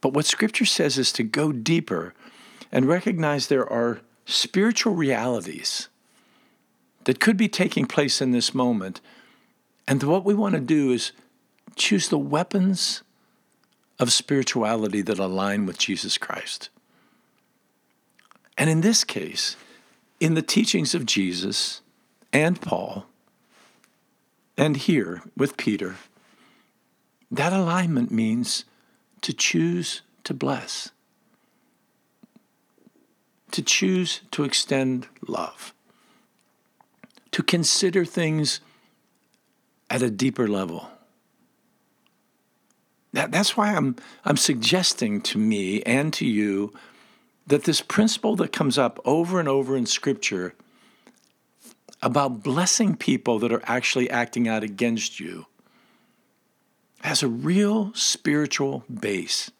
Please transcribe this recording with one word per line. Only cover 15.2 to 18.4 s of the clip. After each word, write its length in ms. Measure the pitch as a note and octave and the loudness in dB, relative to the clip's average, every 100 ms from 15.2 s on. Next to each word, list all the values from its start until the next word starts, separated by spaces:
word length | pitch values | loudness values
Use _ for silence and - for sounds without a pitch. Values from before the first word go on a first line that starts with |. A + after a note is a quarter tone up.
| F#2+ F#2+ G2 G2+ G2 | -2 -2 -2 0 -2
with 120 | F2 | -2
Jesus 400 | - F#2+ - - | -4 -2 -2 -4
Christ. 520 | - - - - - _ _ _ _ _ _ _ _ _ _ _ _ _ _ _ _ _ | -4 -8 -8 -12 -12 _ _ _ _ _ _ _ _ _ _ _ _ _ _ _ _ _